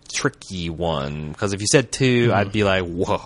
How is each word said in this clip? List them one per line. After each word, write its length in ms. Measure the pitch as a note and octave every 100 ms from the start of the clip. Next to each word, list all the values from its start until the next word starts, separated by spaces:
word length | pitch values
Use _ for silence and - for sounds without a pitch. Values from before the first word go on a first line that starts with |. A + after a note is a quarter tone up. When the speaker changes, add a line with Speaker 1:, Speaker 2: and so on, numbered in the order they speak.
| -
Speaker 1:
tricky 580 | - C#3 - - F#2 E2+
one, 640 | D#2+ E2+ D2+ C#2 D2+ D2+
'cause 180 | D2+ G#2
if 80 | G2
you 60 | G#2
said 260 | C#3 B2
two, 360 | - C3 B2 A#2+
Speaker 2:
Mm-hmm. 80 | G2
Speaker 1:
I'd 160 | G#2
be 120 | G#2+
like, 200 | G2+ F#2+
"Whoa, 360 | F2 E2+ F#2 G2+